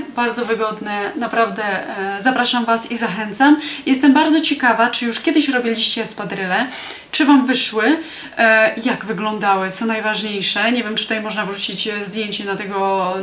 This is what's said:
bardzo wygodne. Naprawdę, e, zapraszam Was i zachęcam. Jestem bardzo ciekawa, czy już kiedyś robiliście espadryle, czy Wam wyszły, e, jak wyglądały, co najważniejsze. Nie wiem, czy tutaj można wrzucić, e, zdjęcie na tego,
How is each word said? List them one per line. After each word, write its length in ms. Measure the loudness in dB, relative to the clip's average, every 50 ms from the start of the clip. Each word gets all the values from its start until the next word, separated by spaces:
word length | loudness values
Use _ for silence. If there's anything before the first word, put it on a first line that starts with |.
| -8 -8 -4
bardzo 300 | -2 -2 -2 -2 -4 -2
wygodne. 680 | -2 0 0 0 -4 -4 -6 -6 -6 -4 -4 -4 -4 -4
Naprawdę, 480 | -6 -6 -2 2 2 2 0 0 -4 -2 -2 -2 -4 -4 -6 -6
e, 240 | -6 -4 -4 -4 0
zapraszam 440 | 0 0 2 2 2 2 2 0 2
Was 260 | 2 0 0 0 -6
i 60 | -4
zachęcam. 600 | -4 -4 -4 -4 -4 -6 -6 0 4 6 6 6 4 2 -8 -10 -6 0
Jestem 280 | 0 2 4 4 4 6
bardzo 280 | 6 4 4 4 4
ciekawa, 480 | 4 2 0 2 2 2 4 4 2 2
czy 160 | 2 -2 -2
już 140 | 0 -2 0
kiedyś 300 | 0 4 4 4 2 4
robiliście 520 | 0 0 0 0 0 0 0 0 0 -2
espadryle, 680 | -4 -6 -6 -8 -8 -6 -6 -4 -2 0 0 0 0 -2 -6 -10 -12 -12 -14 -14 -12 -6
czy 140 | 0 2 6
Wam 200 | 6 6 6 6
wyszły, 520 | 4 2 2 2 2 2 2 2 2 2 0 -2 -10 -14 -14 -14 -10 0
e, 380 | 2 4 6 6 6 4 4 2 -2 -2
jak 220 | -2 -2 -2 -4
wyglądały, 680 | -6 -4 -2 -2 -4 -2 0 2 2 2 2 0 -2
co 140 | -4 -2 -2
najważniejsze. 840 | -2 -2 0 -2 -2 -2 -2 -4 -4 -4 -2 -2 -2 0 0 2 2
Nie 120 | 2 0 -2
wiem, 120 | -2 -4
czy 80 | -4 -2
tutaj 180 | -2 -4 -4
można 240 | -4 -4 -4 -4 -4
wrzucić, 420 | -4 -4 -6 -6 -6 -4 -4 -4
e, 180 | -4 -4 -6 -6
zdjęcie 400 | -6 -6 -6 -4 -4 -6 -6 -4
na 100 | -4 -4
tego, 580 | -4 -6 -6 -4 -2 0 0 0 0 0 -2 -2 -4